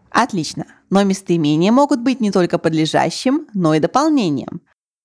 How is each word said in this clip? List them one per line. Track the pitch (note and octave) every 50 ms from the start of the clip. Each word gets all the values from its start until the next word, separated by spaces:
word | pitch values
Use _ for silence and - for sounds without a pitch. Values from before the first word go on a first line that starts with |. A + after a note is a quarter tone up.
| _ _
Отлично. | - - A#3+ - G#3+ E3+ D3+ - - C#3+ - - - _ _ -
Но | F#3 G3
местоимения | G3+ F#3+ F#3+ F#3+ - - F3 E3+ D3+ D3 D3+ D#3 F3 G#3
могут | A#3 C4+ C#4+ C#4 D4 A#3+
быть | A#3 C4+ B3 C4
не | A3 G3+
только | F#3 F#3+ F3 E3+ - E3
подлежащим, | - E3 D#3+ D#3 D#3+ D#3 - C#3+ C3+ E3 - - - B3+ C#4 E4 D4+ - G#3+
но | F#3+ F3 D#3 D#3
и | D#3
дополнением. | D#3 E3+ - B3+ D4+ D#4+ D4+ C4+ G3+ D#3+ C#3+ B2 - - - E3+ _ _ _ _ _ _ _ _